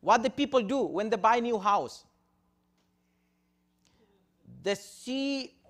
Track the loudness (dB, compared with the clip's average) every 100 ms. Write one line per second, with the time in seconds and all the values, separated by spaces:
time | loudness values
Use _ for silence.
0 | 2 2 2 -2 0 0 0 0 0 -2
1 | -2 2 2 2 0 -2 0 0 0 -10
2 | -20 _ _ _ _ _ _ _ _ _
3 | _ _ _ _ _ _ _ _ _ _
4 | _ _ _ _ -20 -8 -4 -4 -6 -14
5 | -6 -4 -2 -4 -6 _